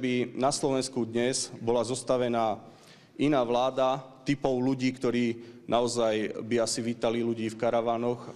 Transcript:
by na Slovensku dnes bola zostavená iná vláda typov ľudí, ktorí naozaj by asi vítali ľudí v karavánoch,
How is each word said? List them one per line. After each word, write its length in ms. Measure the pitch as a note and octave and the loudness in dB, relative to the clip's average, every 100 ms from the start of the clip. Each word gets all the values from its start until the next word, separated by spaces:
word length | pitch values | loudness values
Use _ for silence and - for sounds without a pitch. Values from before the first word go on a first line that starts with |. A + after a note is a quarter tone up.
by 120 | B2+ B2 B2+ | 0 0 -2
na 160 | - C3 | 0 0
Slovensku 560 | D3 D3 C3 B2+ B2 A2+ | 2 0 0 -2 -2 -2
dnes 460 | A#2 A#2+ C3 - - | 0 0 0 -4 -6
bola 220 | A#2 A#2+ A2+ | 0 2 0
zostavená 720 | B2+ - B2+ B2 A#2 A2+ G2 - - - - - | -4 0 0 2 2 0 -2 -8 -20 -20 -20 -18
iná 300 | - C#3+ C#3+ A#2+ | -2 2 2 2
vláda 560 | A#2+ C3 C3 C3 C3+ - - - | 2 2 2 2 0 -6 -14 -4
typov 320 | C#3+ C#3 B2+ | 0 2 2
ľudí, 320 | B2+ C3+ B2+ | 2 2 0
ktorí 480 | B2+ B2 A#2+ A#2+ A#2 - - - | 0 0 2 0 -2 -8 -16 -2
naozaj 720 | A2+ A#2+ A#2 A2+ G#2+ G#2 - | 0 2 2 2 2 -2 -4
by 140 | A2 A#2+ | -2 0
asi 240 | A2+ - | 0 0
vítali 400 | A#2 A#2 A#2+ A#2 | -4 -2 0 0
ľudí 240 | A#2 A2+ A2 | 0 -2 -4
v 80 | A2 | -2
karavánoch, 720 | A#2 A#2 A#2 A#2 A#2+ B2 - | 0 2 0 0 -2 -4 -8